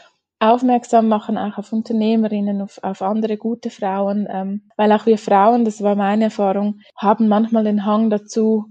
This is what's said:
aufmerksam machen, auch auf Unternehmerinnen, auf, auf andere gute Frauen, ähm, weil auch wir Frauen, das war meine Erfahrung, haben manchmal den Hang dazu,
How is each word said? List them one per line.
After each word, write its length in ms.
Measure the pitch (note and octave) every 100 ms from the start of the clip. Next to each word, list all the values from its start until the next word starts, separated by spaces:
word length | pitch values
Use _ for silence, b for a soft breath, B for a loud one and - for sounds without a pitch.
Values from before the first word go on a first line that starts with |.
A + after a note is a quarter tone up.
| b b _ _
aufmerksam 680 | G#3+ B3 B3+ A#3+ - A#3 A3
machen, 280 | G#3+ - G3
auch 200 | G3+ G#3
auf 160 | G3
Unternehmerinnen, 880 | A3 A3+ A3+ G#3+ A3+ G#3+ G#3 G3+ G3+
auf, 180 | G3 -
auf 200 | F#3+ F#3+
andere 340 | G3 A3 A3 G#3+
gute 340 | A3+ A#3 A#3
Frauen, 560 | - G3 G3 G3+ G#3 G3+
ähm, 320 | F#3+ G3 G#3 - -
weil 160 | G#3+
auch 120 | G#3+ A3+
wir 120 | G#3+
Frauen, 480 | - G3 G#3 A#3+ A3
das 180 | G#3
war 120 | G3+ G3+
meine 300 | G3 G#3+ A3
Erfahrung, 540 | - G3 G3+ G#3 G3+ B -
haben 320 | G3+ G#3+ A3
manchmal 380 | G#3 A3+ A3+ G#3+
den 180 | G#3
Hang 260 | G3+ G#3+ A3+
dazu, 580 | G#3 G#3 A3+ A3 A3 G#3+